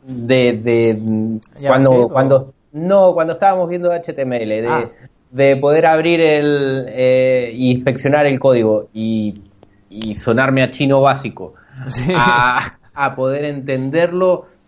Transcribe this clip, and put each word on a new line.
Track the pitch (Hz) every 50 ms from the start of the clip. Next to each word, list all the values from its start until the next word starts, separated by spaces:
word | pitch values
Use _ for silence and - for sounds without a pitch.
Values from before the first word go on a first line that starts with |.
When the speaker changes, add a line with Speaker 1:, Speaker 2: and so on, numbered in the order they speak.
| _
Speaker 1:
de, | 131 131 123 117 120 131 127 123 123 117 107
de | 107 120 117 117 117 117 110 107 110 110 110 110 110 110 113 107 - - _ -
Speaker 2:
¿JavaScript | 139
Speaker 1:
cuando, | 139 127 131 135 135
Speaker 2:
o? | 131 123 120 117
Speaker 1:
cuando, | - 131 135 135 139 135 135 - - _ _ _ -
no, | 151 165 180 196 202 190 185 170
cuando | 170 160 165 165
estábamos | 165 202 196 190 185 180 165
viendo | 175 175 175 175
H | 175 170 170 -
T | 147 143 135
M | 127 123
L, | 120 113 107 107 110 113
de, |
Speaker 2:
Ah. | 120 151 156 117 - - _ - - _ _ _ _
Speaker 1:
de | 127 127 139 139 139
poder | 135 139 143 147 160 160
abrir | 160 160 156 160 170 170 165
el, | 165 156 151 147 147 147 147 143 139 135 135 135 127 117
eh, | 107 127 127 127 127 131 127 131 131 127 120 117
e | 113
inspeccionar | 120 127 127 123 123 123 139 123 - - 143 143 151 147
el | 143 135 123
código | - 139 127 120 110 110 107 107 107 -
y, | _ 110 110 113 113 110 107 104 101 - - - _ _ - _ _ _ _ _
y | 98 104 113 110 104
sonarme | - - 123 113 123 131 135 131 135 131
a | 127
chino | - - 147 135 139 135
básico, | 135 139 127 131 - 113 - - 95 - - _ _ _ - 135 131
Speaker 2:
Sí. | 131 - 117 123 156 185
Speaker 1:
a, | 175 120 120 120 120 123 123 123 131 - - - _ _ _ _
a | 143 143 131 135
poder | 135 131 131 135 143 147
entenderlo. | 147 143 139 135 139 135 131 131 135 139 165 170 170 170 180 185 185 180 160 - _ _ _ _